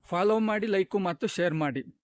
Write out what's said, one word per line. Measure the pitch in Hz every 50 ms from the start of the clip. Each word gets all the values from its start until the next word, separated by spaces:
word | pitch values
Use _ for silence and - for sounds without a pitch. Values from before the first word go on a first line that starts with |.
| _
ಫಾಲೋ | - 175 175 190 208 214 226
ಮಾಡಿ, | 220 214 214 214 202 220
ಲೈಕು | 196 190 190 - - 202
ಮತ್ತು | 185 180 170 - - 208
ಶೇರ್ | - - 175 175 156
ಮಾಡಿ. | 156 156 143 131 135 - - - _